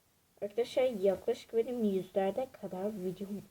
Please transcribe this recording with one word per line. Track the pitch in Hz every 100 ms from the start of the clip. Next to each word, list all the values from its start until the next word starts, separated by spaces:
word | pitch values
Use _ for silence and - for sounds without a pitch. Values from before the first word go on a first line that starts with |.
| _ _ _ -
Arkadaşlar | 202 220 247 -
yaklaşık | 262 214 190 185 - 233 -
benim | 226 226 247
yüzlerde | 214 190 180 202 196 202 262
kadar | - 185 185 202 214
videom | 180 180 196 202 -